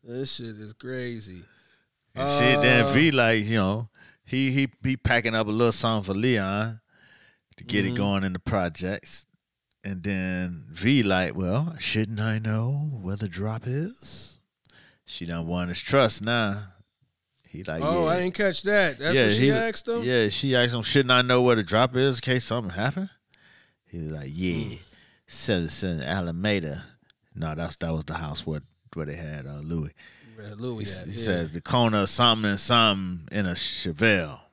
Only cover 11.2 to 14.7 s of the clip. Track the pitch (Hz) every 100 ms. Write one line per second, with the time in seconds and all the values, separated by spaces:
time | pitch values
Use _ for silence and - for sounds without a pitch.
11.2 | 90 73 92 110 165 160 - 110 107 110
12.2 | 110 110 110 110 117 143 151 131 92 101
13.2 | 107 85 104 113 123 131 175 254 - -
14.2 | - - _ _ -